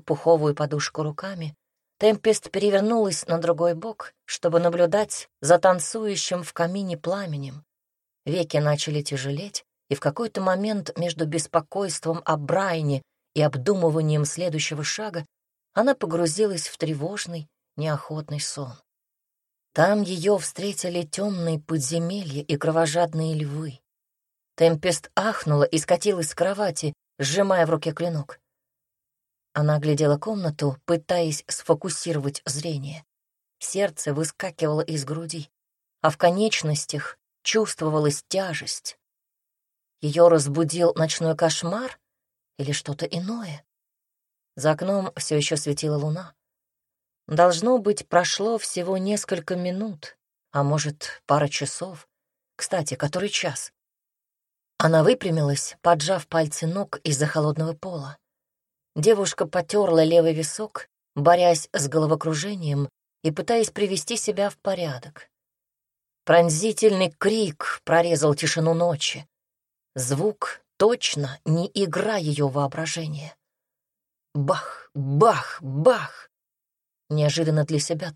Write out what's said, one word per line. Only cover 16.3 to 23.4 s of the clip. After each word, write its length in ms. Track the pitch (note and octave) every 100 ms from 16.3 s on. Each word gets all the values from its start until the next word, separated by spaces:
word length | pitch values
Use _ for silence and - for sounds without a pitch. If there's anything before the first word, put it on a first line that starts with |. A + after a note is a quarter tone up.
| F3 G#3+ F3 -
в 80 | -
тревожный, 680 | D#3+ D3+ E3 G3+ F3 E3+ D3+ _ _ -
неохотный 640 | D#3 D3 - D#3 D3+ D3
сон. 340 | - - C3 A#2+ _ _ _ _ _ _ _ _ _
Там 300 | - F3 G#3
её 360 | F#3 F3+ F#3 G3
встретили 640 | - - G3+ F3 F3+ F3
тёмные 560 | D#3 - G#3 F#3 E3 D#3
подземелья 840 | - D#3+ C3 E3+ E3+ G3+ E3+ C#3
и 140 | C#3+ D3
кровожадные 760 | D#3+ D#3+ D#3+ E3 E3+ D#3+ D#3+
львы. 460 | D#3